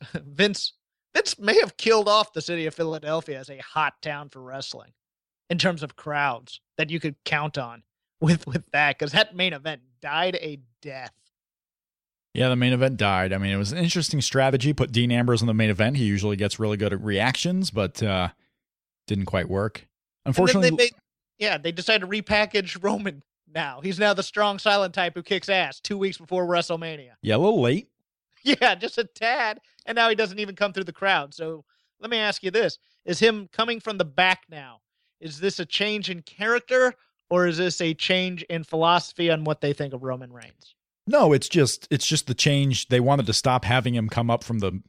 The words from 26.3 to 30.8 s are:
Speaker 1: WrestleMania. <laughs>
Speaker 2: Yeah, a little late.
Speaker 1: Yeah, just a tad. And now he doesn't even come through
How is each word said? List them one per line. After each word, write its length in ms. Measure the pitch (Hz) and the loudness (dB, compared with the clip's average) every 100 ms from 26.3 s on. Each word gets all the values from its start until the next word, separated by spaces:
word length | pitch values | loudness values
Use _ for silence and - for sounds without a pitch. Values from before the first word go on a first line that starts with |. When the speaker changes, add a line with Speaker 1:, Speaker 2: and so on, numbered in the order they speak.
| 180 175 | -2 0
Speaker 1:
WrestleMania. 640 | 175 165 165 165 151 123 _ | 0 -2 -6 -8 -12 -18 _
<laughs> 60 | |
Speaker 2:
Yeah, 140 | 110 107 | -2 2
a 20 | |
little 220 | 190 220 | 2 4
late. 280 | 120 165 - _ _ _ _ _ | 2 0 -4 _ _ _ _ _
Speaker 1:
Yeah, 320 | 269 277 247 | -2 2 2
just 240 | 175 220 - | 2 -4 -6
a 60 | |
tad. 560 | 220 - 226 277 220 220 _ _ - | -6 -4 -2 0 -2 -6 _ _ -4
And 80 | 233 | 2
now 120 | 226 | 2
he 60 | |
doesn't 240 | 214 208 202 | 2 0 -4
even 180 | 202 196 | -8 -2
come 160 | 202 | -2
through 120 | 185 | -2